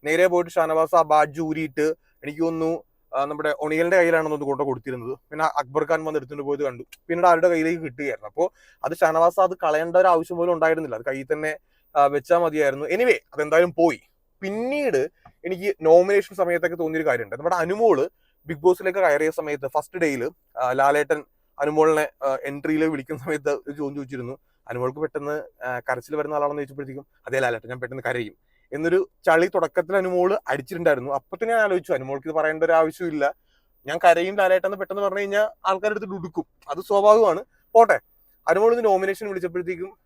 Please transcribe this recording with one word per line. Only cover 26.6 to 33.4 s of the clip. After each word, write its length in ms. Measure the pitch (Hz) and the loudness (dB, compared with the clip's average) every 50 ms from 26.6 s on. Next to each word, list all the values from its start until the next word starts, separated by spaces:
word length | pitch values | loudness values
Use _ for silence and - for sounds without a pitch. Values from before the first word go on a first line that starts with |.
ചോദിച്ചപ്പോഴത്തേക്കും 460 | 143 131 139 135 143 131 131 135 139 _ _ _ _ | -8 -10 -10 -14 -14 -14 -14 -16 -18 _ _ _ _
"അതേ 120 | - 120 131 | -6 -4 -2
ലാലേട്ടൻ, 300 | 131 123 120 113 _ 113 | -2 -2 -2 -4 _ -12
ഞാൻ 120 | 123 127 | -12 -12
പെട്ടെന്ന് 220 | 123 120 127 135 123 | -12 -12 -12 -8 -6
കരയും" 280 | 117 127 123 117 104 - _ _ _ _ _ _ _ - | -6 -4 -4 -6 -8 -12 _ _ _ _ _ _ _ -10
എന്നൊരു 380 | 143 156 170 170 185 - - _ _ _ | -4 -2 0 0 0 -2 -2 _ _ _
ചളി 200 | - 160 160 170 | 2 4 4 4
തുടക്കത്തിൽ 500 | 196 - 196 165 156 _ - 170 156 190 | 2 0 -2 -2 -2 _ -4 -4 0 0
അനുമോള് 400 | 196 185 185 180 180 180 185 196 214 _ - | 0 0 0 0 2 2 2 0 -2 _ -4
അടിച്ചിട്ടുണ്ടായിരുന്നു. 640 | 127 143 131 - 190 170 170 170 147 131 120 135 139 | -6 -6 -6 -8 -8 -2 2 2 2 2 0 -4 -6
അപ്പൊ 240 | 139 _ _ - | -6 _ _ -10
തന്നെ 180 | 180 226 226 233 | -8 -4 0 0
ഞാൻ 100 | 226 214 | 2 2
ആലോചിച്ചു, 280 | 208 190 180 165 - 160 | 2 0 -2 -2 -2 -4
അനുമോൾക്ക് 360 | 135 131 131 139 139 139 160 | -4 -4 -6 -8 -8 -6 -4
ഇത് 60 | 156 | -2
പറയേണ്ട 300 | 160 156 156 156 160 160 | 0 0 0 0 0 2
ഒരു 80 | 165 165 | 4 4
ആവശ്യമില്ല, 600 | 160 160 156 156 - 180 170 151 151 143 143 - _ | 4 4 2 0 -6 -6 -6 -2 0 0 0 -2 _